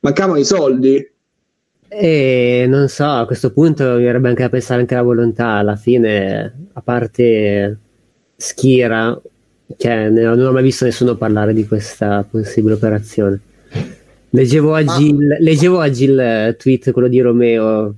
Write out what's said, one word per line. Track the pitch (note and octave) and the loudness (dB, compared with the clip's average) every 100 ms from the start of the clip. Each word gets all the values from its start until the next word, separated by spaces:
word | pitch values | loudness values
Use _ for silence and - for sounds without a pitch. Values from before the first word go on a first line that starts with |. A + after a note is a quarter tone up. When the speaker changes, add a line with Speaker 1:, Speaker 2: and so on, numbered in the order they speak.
Speaker 1:
Mancavano | D3 C#3+ G3 D#3+ | -2 -2 0 0
i | |
soldi?" | C#3 G3 C#3+ B2+ C3 C#3 C3+ _ _ _ _ _ _ _ _ | 0 0 0 0 2 0 -2 _ _ _ _ _ _ _ _
Speaker 2:
Eh, | G#3 F#3 D#3 C3 B2+ B2 B2 B2+ | -4 0 2 2 0 0 0 2
non | C3+ C#3 | 2 0
so, | - | -2
a | D3 C3+ A#2 | -4 -2 -4
questo | A#2+ C3 | -2 -2
punto | - D#3+ D#3 C3+ A#2+ | 2 0 2 0 2
mi | |
verrebbe | B2 B2 B2+ | 0 0 0
anche | A#2+ | 0
da | B2+ | -2
pensare | B2+ A#2+ B2 | -2 -2 -2
anche | B2 | -2
alla | B2+ | 0
volontà, | B2 A#2 A#2 A2 A#2 | 0 0 0 -2 -2
alla | G#2+ G#2 G#2 | 0 -2 -2
fine, | A2+ B2 A2+ G#2 F#2+ G#2 A2 B2 F3+ | 0 2 2 0 -2 -4 -8 -14 -18
a | - | -14
parte | - A#2+ A2+ - A#2+ A2 G#2 G2+ G2+ G#2+ _ _ _ _ _ | -4 -4 -4 0 2 2 0 -2 -4 -6 _ _ _ _ _
Schira, | _ - - C3 B2+ A#2+ A2+ A2+ A#2+ - _ _ _ _ - | _ -14 -2 2 2 2 0 -4 -6 -12 _ _ _ _ -6
cioè, | A#2 A2+ G#2+ | -2 0 2
ne-, | A2+ | 2
non | A#2 A#2+ | 2 2
ho | C3 | 2
mai | C3 | 2
visto | C3 C3 B2+ | 0 0 -2
nessuno | A2+ B2 A2 | 0 -2 0
parlare | A2+ G#2+ G#2+ | -2 0 0
di | A2 G#2 | -2 -2
questa | G#2+ G#2 - G#2 G2+ G2+ | -4 -6 -6 -2 -2 -4
possibile | A2+ G#2+ - G#2+ | -6 -4 -2 0
operazione. | G#2+ G#2+ G#2+ G#2 - G2+ G2 _ _ _ - - - _ _ _ | 0 0 -2 -6 -4 -2 -2 _ _ _ -10 -10 -12 _ _ _
Leggevo | B2 C3 D3 D3+ | 0 2 2 2
oggi | D#3 D3+ | 2 0
Speaker 1:
Ah. | - D3 | 2 2
Speaker 2:
il, | C#3+ D3 D3+ | 2 2 2
leggevo | D#3+ D#3 F3 F3+ | 2 4 2 2
oggi | D#3 B2+ | 0 0
il | C3+ C3+ B2 A2+ G#2+ A2+ | 2 2 2 0 -2 -2
tweet, | - C3 - | 0 0 0
quello | B2 B2+ | 0 2
di | B2+ | 2
Romeo | B2 A#2+ A#2+ A#2 A2 A2 G#2+ | 2 2 2 2 0 -2 -4